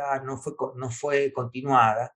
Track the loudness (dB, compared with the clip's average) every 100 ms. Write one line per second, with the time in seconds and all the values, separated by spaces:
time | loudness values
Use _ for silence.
0 | -2 -4 -4 -8 -8 -6 -8 -6 -8 -6
1 | 0 2 2 -2 -6 -6 2 6 6 4
2 | -2